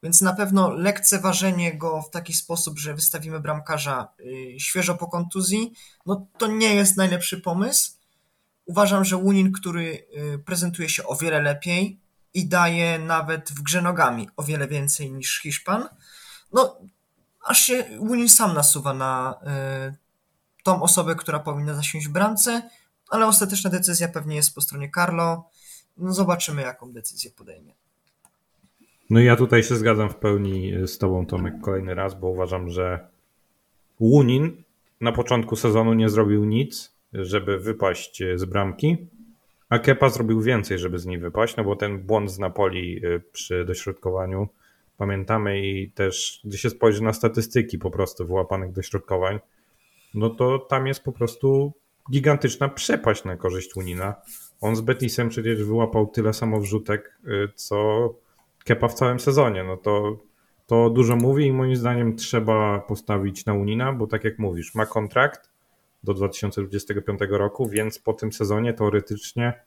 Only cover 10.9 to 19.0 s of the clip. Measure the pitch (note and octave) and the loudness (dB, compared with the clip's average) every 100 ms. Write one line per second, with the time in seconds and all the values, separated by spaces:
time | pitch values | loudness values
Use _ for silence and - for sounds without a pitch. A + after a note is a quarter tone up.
10.9 | - - C3+ E3 D3+ D3 C#3+ F3+ F3 G3+ | -4 -4 -4 0 0 0 -2 -2 0 0
11.9 | - _ _ _ F#3 F3+ F3+ E3+ E3+ E3+ | -4 _ _ _ -4 0 2 4 2 0
12.9 | E3 D#3+ E3 D#3+ D#3+ - C#3+ C#3+ F3 F3 | -2 -2 -2 -2 -6 -6 -10 -2 0 0
13.9 | E3+ C3+ A#2 G#2 - C#3+ D3+ C#3 D3 C#3 | 2 2 0 -8 -8 -6 -4 -4 -4 -2
14.9 | - C#3 C3+ C3 - D#3 C#3+ - G#3 D4+ | -4 -6 -8 -6 -6 -6 -8 -4 -4 -4
15.9 | _ - - - - _ B3+ C4 - - | _ -20 -20 -20 -20 _ 2 2 0 -20
16.9 | _ _ _ _ _ - A#3 - B3+ G#3+ | _ _ _ _ _ 2 2 4 0 -2
17.9 | G#3+ G#3+ A#3+ A#3+ A3+ G#3+ D#3+ C#3+ D3 C#3 | -6 -2 0 6 6 6 4 2 2 -2
18.9 | C3 | -2